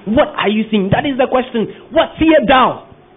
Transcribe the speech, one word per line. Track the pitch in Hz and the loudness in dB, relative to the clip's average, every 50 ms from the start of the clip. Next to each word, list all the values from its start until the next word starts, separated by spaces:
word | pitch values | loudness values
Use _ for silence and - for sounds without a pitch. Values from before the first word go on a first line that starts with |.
| - | -8
What | 190 220 285 - - - | -4 0 0 0 -2 -2
are | - - 202 | -4 -4 -2
you | 214 220 214 220 | -2 -2 -2 -2
seeing? | 214 208 185 196 | -2 -2 0 0
That | - 240 285 | -2 -2 -2
is | 285 262 247 | -2 -2 -2
the | 254 | -2
question. | 247 254 254 240 - - 226 202 - - - - - | -2 0 -2 -4 -2 -4 -4 -4 -6 -8 -16 -12 -4
"What | - 320 285 - - - | -2 -2 -2 -2 -2 -2
seest | 302 320 311 311 240 | 2 4 4 4 4
thou?" | 180 254 254 240 175 123 - - - - _ _ _ _ | 4 4 4 2 2 -2 -6 -12 -20 -20 _ _ _ _